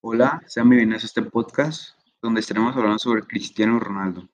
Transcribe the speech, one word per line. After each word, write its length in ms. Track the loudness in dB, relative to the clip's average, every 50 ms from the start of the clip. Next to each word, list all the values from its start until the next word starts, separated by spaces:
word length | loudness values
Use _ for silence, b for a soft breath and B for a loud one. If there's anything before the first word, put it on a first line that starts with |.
| -6
Hola, 380 | -2 2 2 2 2 2 -4 -10
sean 200 | -10 -4 4 6
bienvenidos 360 | 6 6 8 6 2 0 -2 -6
a 20 |
este 160 | -6 -4 -6
podcast 720 | -6 -2 -2 -2 -4 -2 -2 -2 -2 -2 -4 -10 -14 -20 _ _ _ _ _ _ -4
donde 160 | -2 -2 -2
estaremos 360 | -2 -2 -2 0 0 0 0
hablando 220 | 0 0 0 0
sobre 240 | 0 -2 -2 -2 -2
Cristiano 580 | -4 -6 -8 -8 -8 -8 _ 0 0 2 2 0
Ronaldo. 480 | -2 -4 -6 -6 -6 -6 -6 -8 -14 -20